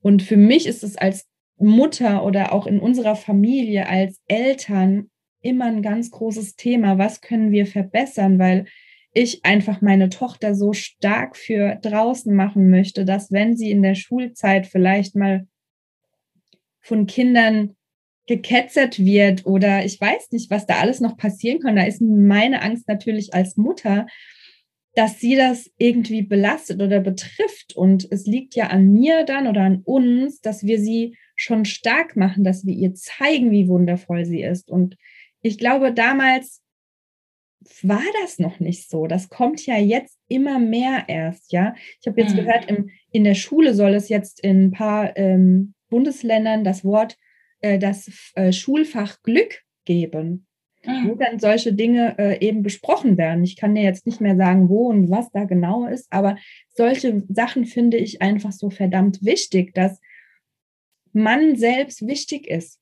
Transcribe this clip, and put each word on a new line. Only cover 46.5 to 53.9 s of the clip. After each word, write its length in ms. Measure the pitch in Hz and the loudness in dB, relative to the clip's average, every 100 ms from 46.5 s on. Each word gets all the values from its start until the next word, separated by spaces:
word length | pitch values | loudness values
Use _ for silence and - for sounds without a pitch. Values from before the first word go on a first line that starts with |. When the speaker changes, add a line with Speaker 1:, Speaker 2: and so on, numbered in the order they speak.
| 220 | -2
Speaker 1:
das 200 | 196 185 | -2 -2
Wort, 320 | 196 214 220 - _ _ _ _ | 0 0 0 -8 _ _ _ _
äh, 180 | 214 196 | -2 0
das, 320 | 202 202 - - - | 0 -4 -12 -20 -12
äh, 180 | - 185 | -2 0
Schulfach 680 | 185 - 294 302 233 202 - | 0 -2 -2 -2 -4 -8 -8
Glück 400 | - 262 453 - _ _ - | 0 0 0 -6 _ _ -2
geben, 600 | 175 165 156 165 180 _ _ _ _ | -2 -2 -6 -8 -10 _ _ _ _
Speaker 2:
Mhm. 240 | - 262 233 | -10 -4 -4
Speaker 1:
wo 60 | |
dann 240 | 233 247 226 | -2 -4 0
solche 340 | 214 226 233 | 0 0 0
Dinge, 440 | 202 233 240 233 - | -2 0 2 0 0
äh, 280 | 202 - 208 | -2 0 -2
eben 160 | 220 | -2
besprochen 540 | 202 - - 403 262 175 | -4 -6 -2 0 2 2
werden. 260 | 160 170 | 0 0
Ich 140 | 180 - | -2 -2
kann 180 | 208 | -2
dir 80 | 214 | 0
jetzt 240 | 196 | 0